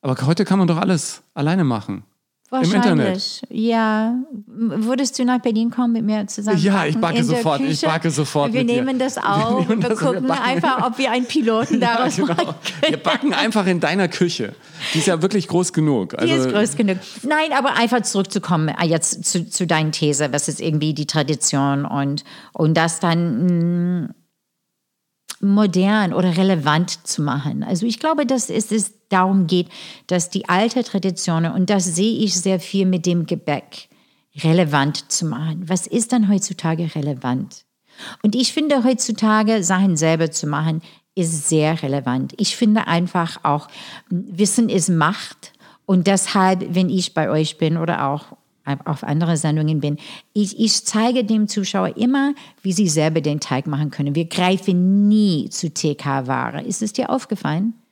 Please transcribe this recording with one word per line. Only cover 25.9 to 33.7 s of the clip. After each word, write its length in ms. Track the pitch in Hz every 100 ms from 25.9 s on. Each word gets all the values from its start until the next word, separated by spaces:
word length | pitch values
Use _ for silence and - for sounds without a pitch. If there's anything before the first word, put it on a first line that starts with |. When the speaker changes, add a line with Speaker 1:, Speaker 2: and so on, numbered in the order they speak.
| 214 190
Speaker 2:
oder 220 | 160 185 165
relevant 680 | 190 185 151 151 180 - -
zu 140 | -
machen. 420 | 147 143 147 139
Also 220 | - 175
ich 160 | 226 220
glaube, 240 | 311 311
dass 240 | 262 262 -
es, 240 | - 214
es 200 | 220 202 _ _
darum 360 | 190 185 196 170
geht, 220 | 180 175 - - - -
dass 240 | 180 170
die 180 | 196 -
alte 340 | 180 226 254
Traditionen, 680 | 233 196 185 175 - 165 165
und 160 | 165 185
das 160 | 208 185
sehe 240 | 165 208 226
ich 140 | 214 180
sehr 180 | 185 190
viel 280 | 175 196 185
mit 180 | 185
dem 220 | 170 175 160
Gebäck, 600 | 170 - 143 -